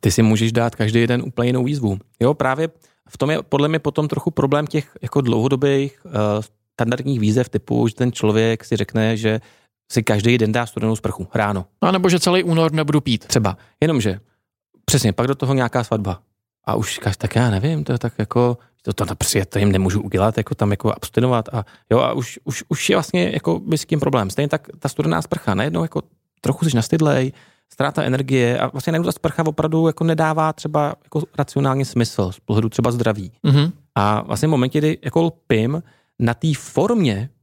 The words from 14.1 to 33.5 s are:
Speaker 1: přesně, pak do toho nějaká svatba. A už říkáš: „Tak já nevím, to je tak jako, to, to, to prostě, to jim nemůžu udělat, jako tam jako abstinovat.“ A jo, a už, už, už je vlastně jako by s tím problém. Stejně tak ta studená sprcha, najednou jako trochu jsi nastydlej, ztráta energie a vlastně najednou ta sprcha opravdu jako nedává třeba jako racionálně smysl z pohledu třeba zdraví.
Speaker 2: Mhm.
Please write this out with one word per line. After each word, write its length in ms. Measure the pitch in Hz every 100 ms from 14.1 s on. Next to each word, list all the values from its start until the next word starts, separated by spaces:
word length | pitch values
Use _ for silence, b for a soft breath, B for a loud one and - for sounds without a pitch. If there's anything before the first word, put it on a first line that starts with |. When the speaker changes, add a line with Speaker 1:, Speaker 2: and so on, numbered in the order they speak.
| 95 _ _ _ _ _ _ -
Speaker 1:
přesně, 280 | 139 113
pak 140 | 98 123
do 80 | 139
toho 180 | 131
nějaká 300 | 135 123 131
svatba. 380 | 120 110 101 90 _ _ _ _ -
A 80 | 110
už 180 | 113
říkáš: 240 | - - 98
„Tak 180 | 98 113
já 140 | 123
nevím, 340 | 98 131 160
to 80 | 147
je 60 | 123
tak 140 | 117 -
jako, 400 | 107 123 123 120 b b
to, 120 | -
to, 120 | - 101
to 100 | -
prostě, 300 | - 107 92
to 140 | 101
jim 120 | 101
nemůžu 300 | 95 95 95
udělat, 360 | 101 95 104 113
jako 180 | 107 -
tam 160 | 101
jako 200 | 104 107
abstinovat.“ 580 | - - - 127 120 110
A 120 | 120 101 b b
jo, 80 | 117
a 140 | 123
už, 260 | 120 120 -
už, 200 | - 131 -
už 200 | 156 -
je 60 | 190
vlastně 340 | 156 180 175
jako 260 | - - 165
by 180 | - 156
s 80 | -
tím 140 | 156
problém. 300 | 143 135 95
Stejně 180 | 95 143
tak 180 | 156 - -
ta 100 | 139
studená 320 | - 151 165
sprcha, 320 | 160 - -
najednou 280 | 98 131 170
jako 180 | 165 - - _ _ _
trochu 240 | - 135 165
jsi 100 | 123
nastydlej, 560 | 110 165 156 131 131 b b b b
ztráta 300 | - 139 -
energie 560 | 151 131 131 131 120 123
a 80 | 127
vlastně 240 | 139 151
najednou 140 | 165 175
ta 60 |
sprcha 340 | 175 165 - 160
opravdu 420 | 156 160 160 165
jako 160 | 156
nedává 500 | 165 160 160 156 156
třeba 420 | 156 160 151 147 -
jako 180 | _ 151 160 -
racionálně 480 | 139 - 139 135 131
smysl 460 | 120 113 - 95
z 80 | -
pohledu 300 | - 101 110
třeba 220 | - 120
zdraví. 400 | 120 117 107 92 _
Speaker 2:
Mhm. 280 | -